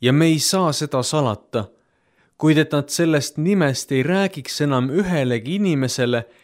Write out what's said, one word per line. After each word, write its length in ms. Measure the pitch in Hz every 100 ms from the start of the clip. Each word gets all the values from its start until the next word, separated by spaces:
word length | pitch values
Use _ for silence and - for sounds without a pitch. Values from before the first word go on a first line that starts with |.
ja 120 | 120
me 140 | 143 165
ei 120 | 160
saa 340 | - 190 175
seda 300 | 139 151 135
salata. 640 | 120 156 131 101 _ 117 104 _ _ _ _ _ _ -
Kuid 220 | 156 156
et 140 | 147
nad 160 | 147 143
sellest 460 | - 170 151 135 -
nimest 540 | 160 202 147 127 -
ei 100 | 135
räägiks 580 | 131 185 196 170 123 -
enam 280 | 147 131 131
ühelegi 640 | 156 185 165 127 120 113
inimesele, 720 | 196 196 147 127 - 123 120 117 _